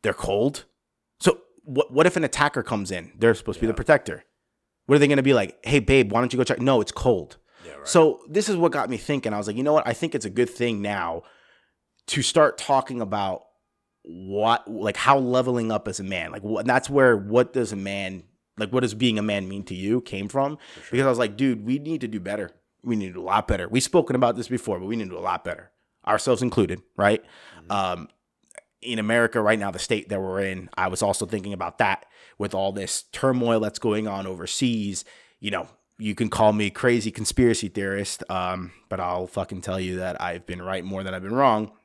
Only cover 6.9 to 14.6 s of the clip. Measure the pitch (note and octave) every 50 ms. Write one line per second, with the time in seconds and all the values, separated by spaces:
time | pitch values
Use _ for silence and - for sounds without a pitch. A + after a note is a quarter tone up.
6.9 | - - - B2+ A#2 F2+ D2+ - - _ _ _ _ _ - - D2 D2 C#2+ -
7.9 | - F3 D#3+ D3+ A#2 - - C#3 D3+ G3+ G#3 A3 G3+ E3+ E3+ E3 - C#3+ B2 A#2
8.9 | C#3+ D3 - - D3 C3+ - A2+ G#2 G#2 G2+ G#2+ G#2 A#2+ C3 D3 D3+ D#3 - A#2+
9.9 | A#2 - - D#3+ - C#3 - G#2 F#2+ A#2 B2 A#2 - - A#2+ A#2+ A2+ G2+ G2+ G#2
10.9 | G2+ G2 F2 E2+ E2 E2+ - - _ _ _ _ _ _ _ _ _ _ _ _
11.9 | _ _ _ - - D3 B2+ - - E3 D3+ C#3+ - - - - C#3 C3+ B2+ -
12.9 | C3 A#2+ A2+ G2 G#2+ G#2 G2 F#2+ F2+ - - _ _ _ _ _ _ _ _ _
13.9 | _ _ _ - E2 F2+ F#2+ F#2 G2 G2+ G#2+ A2+ A#2 A2